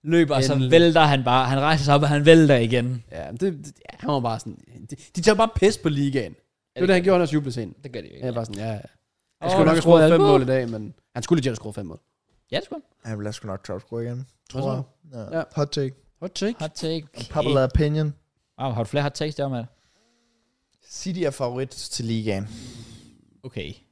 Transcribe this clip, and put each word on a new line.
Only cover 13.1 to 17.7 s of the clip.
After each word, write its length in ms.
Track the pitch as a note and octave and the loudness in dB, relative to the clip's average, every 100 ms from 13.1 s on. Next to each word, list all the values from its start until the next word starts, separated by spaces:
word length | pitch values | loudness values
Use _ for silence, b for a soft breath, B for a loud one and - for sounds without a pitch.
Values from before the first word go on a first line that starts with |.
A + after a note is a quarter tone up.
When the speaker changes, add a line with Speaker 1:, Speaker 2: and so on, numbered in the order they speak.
Speaker 3:
Han 80 | G#2+ | -10
ville 80 | G#2 | -10
have 60 | |
sgu 140 | A2 G#2+ | -10 -12
nok 180 | F#2+ | -12
topscorer 360 | - F#2+ _ A#2 | -10 -12 _ -10
igen, 240 | A#2 A#2+ C3+ _ _ | -10 -10 -14 _ _
Speaker 2:
Hvad 100 | C3 | -8
Speaker 3:
tror 120 | C#3 | -6
Speaker 2:
så? 80 | C3+ C3 _ D#3 B2 | -6 -10 _ _ -16
Speaker 3:
jeg. 80 | G#2 | -8
Ja. 40 | D#3+ | -8
Speaker 2:
Ja. 40 | - - | -8 -6
Speaker 3:
Hot 140 | C#3+ | -4
take. 260 | - C3+ C3 _ _ | -4 -6 -10 _ _
Speaker 2:
Hot 100 | F3+ | -14
take. 240 | - G3+ A#3 | -6 -6 -6
Speaker 1:
Hot 100 | D#3+ | -12
take. 320 | - D#3+ E3 D3+ - - | -8 -8 -8 -10 -16 -8
Speaker 3:
Popular 340 | D3+ C3+ C#3 | -4 0 0
opinion. 500 | C3 | 0